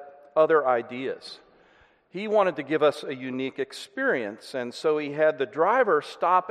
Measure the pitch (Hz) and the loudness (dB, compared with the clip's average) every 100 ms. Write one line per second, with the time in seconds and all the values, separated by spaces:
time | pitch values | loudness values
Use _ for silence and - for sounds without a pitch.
0 | - - - 156 156 160 131 120 113 123 | -10 -20 -2 2 4 4 4 0 -2 -8
1 | 127 87 - - _ _ _ _ _ _ | -8 -8 -12 -20 _ _ _ _ _ _
2 | _ 180 214 208 190 151 135 151 147 - | _ -10 0 2 2 0 -2 2 2 2
3 | 165 131 131 127 131 - 131 - - - | -6 -8 -6 -6 -6 -6 -8 -10 -14 -4
4 | 269 151 104 110 - 131 120 - 160 151 | -2 0 -2 -8 -10 -8 -8 -4 0 0
5 | 143 143 156 139 131 139 175 254 214 151 | -2 0 2 2 -2 0 2 2 4 2
6 | - - 175 180 180 | 0 -4 2 2 2